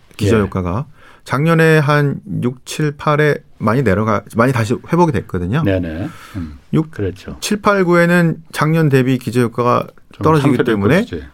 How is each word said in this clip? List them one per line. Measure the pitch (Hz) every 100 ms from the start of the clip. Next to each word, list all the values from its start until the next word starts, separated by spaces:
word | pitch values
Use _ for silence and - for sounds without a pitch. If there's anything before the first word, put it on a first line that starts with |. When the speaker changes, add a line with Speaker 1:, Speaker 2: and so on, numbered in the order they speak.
| _ -
Speaker 1:
기저효과가 | 98 113 95 95 90 104 151
Speaker 2:
예. | - - -
Speaker 1:
작년에 | - 127 165 165 160 156
한 | 143 147 143 - - 107
육, | 120 131 -
칠, | - 151 147
팔에 | 160 147 151 139 - -
많이 | 107 123
내려가, | 113 95 110 104 - 110
많이 | 127
다시 | 127 110 120 -
회복이 | 170 170
됐거든요. | 107 - 92 87 147
Speaker 2:
네네. | 104 92 85 80 160 - - 92
음. | 78 73 -
Speaker 1:
육, | 151 156
Speaker 2:
그렇죠. | - 95 92 - -
Speaker 1:
칠, | - 208
팔, | 208 196
구에는 | 175 175 170 175 165 - -
작년 | - 151 160 156
대비 | 131 127 123
기저효과가 | - 123 120 123 120 120 - - -
Speaker 2:
좀 | -
Speaker 1:
떨어지기 | 156 160 139
Speaker 2:
상쇄될 | 120 -
Speaker 1:
때문에 | 107 101 170
Speaker 2:
것이지. | 240 80 69